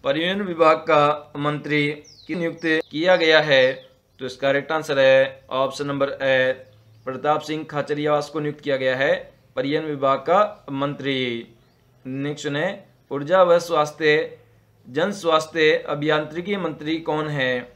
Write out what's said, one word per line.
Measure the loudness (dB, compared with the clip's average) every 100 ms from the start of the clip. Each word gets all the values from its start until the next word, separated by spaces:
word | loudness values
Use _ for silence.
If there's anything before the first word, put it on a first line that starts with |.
परिवहन | -2 -2 -2 -2
विभाग | -4 4 4 4
का | 4 4 4 2 -6 -4
मंत्री | -4 -4 -2 0 0 -4 -16 -20 -10
किस | -4
नियुक्त | -4 -4 -2 -2 -2
किया | -2 2 4
गया | 6 4
है? | 6 4 4 0 -14 _ _ _
तो | -12
इसका | -4 0
करेक्ट | 0 -2
आंसर | -6 -2 4
है | 6 6 4 -2 -6
ऑप्शन | -2 -2 -4 -8
नंबर | -2 -4
ए, | -2 0 2 2 -2 -10 _ _ _ -12
प्रताप | -4 -2 -2
सिंह | -2 -8
खाचरियावास | -6 -8 -6 -4 0 -2 -2
को | -6
नियुक्त | -6 -6
किया | -4 -2
गया | 0 0
है | 0 0 -4 _ _ -6
परिवहन | -4 -4
विभाग | -4 -2 0 0
का | 2 2 2 -4 -10
मंत्री। | -6 -6 -4 -4 -4 -4 -6 -12 _ _ _ _ _
नेक्स्ट | -12 -8 -8 -6 -6
है, | -4 -4 -6 -18 _ _
ऊर्जा | -8 0 4
व | 6 4
स्वास्थ्य, | 2 0 0 0 2 2 0 -12 _ _ _ _ -8
जन | -4 -2
स्वास्थ्य | -2 2 2 0 2 2 2 -2
अभियांत्रिकी | -4 0 -2 -2 -8 -6 -4
मंत्री | -6 -6 -6 -6
कौन | -4 -4 -4
है? | -2 -2 -2 -8